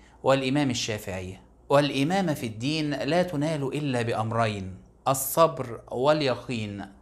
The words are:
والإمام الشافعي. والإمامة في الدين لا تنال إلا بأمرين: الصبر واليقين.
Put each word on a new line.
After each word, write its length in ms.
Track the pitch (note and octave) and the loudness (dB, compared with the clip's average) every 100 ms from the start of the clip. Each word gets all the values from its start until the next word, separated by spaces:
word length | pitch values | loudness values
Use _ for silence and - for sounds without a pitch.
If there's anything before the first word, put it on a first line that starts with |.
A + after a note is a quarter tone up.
| - - | -20 -4
والإمام 480 | - C3+ C3 C#3+ C#3 | 2 2 2 2 2
الشافعي. 680 | A#2 - G#2+ - F#2+ F#2 F#2+ - _ - | 0 -4 -6 -6 -8 -8 -12 -20 _ 2
والإمامة 680 | C#3+ D3 C3 C#3+ G3 F3 | 4 4 2 2 2 0
في 120 | C#3 A#2 | -2 -4
الدين 440 | G#2+ C3 D#3 D3+ | -4 -4 -2 -2
لا 320 | C#3+ C3 E3+ | -2 0 0
تنال 400 | F3+ C#3+ D#3 D3+ | 0 0 0 -2
إلا 400 | C#3 D3 D3 B2 | -2 -2 -2 0
بأمرين: 720 | A2+ G#2 A2+ A2+ A2+ G#2 F#2+ F#2 - _ C3 | 0 0 0 2 0 0 -8 -12 -18 _ -2
الصبر 720 | C3+ - - D#3+ C#3+ A#2 A#2 - | -2 0 4 4 4 -8 -10 -8
واليقين. 960 | A#2+ C#3 D#3 C3+ A#2 - A#2 G#2+ G2+ F#2 - | 0 2 4 2 -2 -4 -4 -4 -8 -12 -6